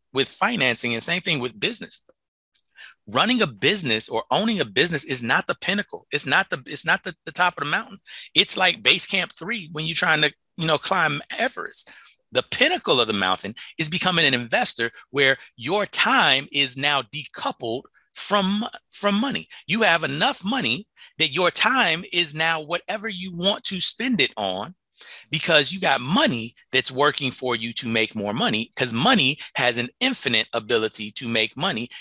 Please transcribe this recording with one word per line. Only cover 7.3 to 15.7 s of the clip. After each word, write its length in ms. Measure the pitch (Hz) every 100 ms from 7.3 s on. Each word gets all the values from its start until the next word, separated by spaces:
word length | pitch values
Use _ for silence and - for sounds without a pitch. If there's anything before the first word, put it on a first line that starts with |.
top 260 | - 180 -
of 60 |
the 60 | 143
mountain. 260 | 175 240 196 - - - -
It's 200 | 196 -
like 280 | 185 170
base 240 | 113 165 -
camp 240 | 190 180
three 360 | - 170 226 156
when 160 | 160 160
you're 80 | 165
trying 260 | 180 156
to, 100 | 151 - _ -
you 120 | 160
know, 100 | 151
climb 460 | - 190 160 143 - -
Everest. 560 | 247 - - - - - - _ _
The 120 | 123
pinnacle 580 | - - 285 359 - 143
of 60 | 110
the 60 |
mountain 420 | 104 92 92 98 113 - -
is 100 | 151
becoming 380 | 170 185 170 151
an 80 | 127
investor 560 | 120 196 247 - 117 - -
where 280 | 135 135 135 - -
your 320 | 117